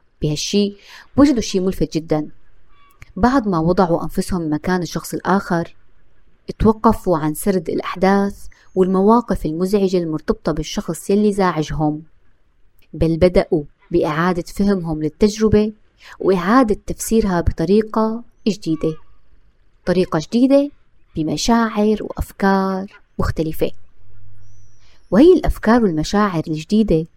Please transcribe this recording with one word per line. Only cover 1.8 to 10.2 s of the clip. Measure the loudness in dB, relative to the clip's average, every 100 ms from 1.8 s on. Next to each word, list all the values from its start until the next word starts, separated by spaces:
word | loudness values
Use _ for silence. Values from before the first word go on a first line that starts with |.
| -2
جدًا. | -4 -2 -2 -4 -12 -20 -20 -20 -20 -20 -20 -16 -2
بعد | 0 2 0
ما | 0
وضعوا | 2 2 2 0
أنفسهم | -2 -4 -4 -4 -2
مكان | -4 -2 -4
الشخص | -4 -8 -8
الآخر، | -6 0 0 0 -2 -4 -10 -20 -20 -20 -20 -20 -20 -12
اتوقفوا | 0 2 4 2 2 0 0
عن | -2
سرد | -2 -2 -2 -2
الأحداث | -6 -6 0 2 2 0 -6 -14 -18 -6 0
والمواقف | 2 4 4 4 2 -4 -4
المزعجة | -4 -2 0 2 0
المرتبطة | -2 -4